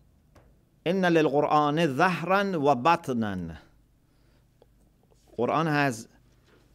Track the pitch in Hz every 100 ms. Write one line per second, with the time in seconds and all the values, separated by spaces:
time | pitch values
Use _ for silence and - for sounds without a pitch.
0 | _ _ _ - _ _ _ _ 156 190
1 | 180 165 151 143 143 151 147 151 165 131
2 | 185 165 170 190 196 175 143 127 131 170
3 | - 123 107 92 82 80 - _ _ _
4 | _ _ _ _ _ _ _ _ _ _
5 | _ _ _ - 120 143 160 147 143 113
6 | - _ _ _ _ _ _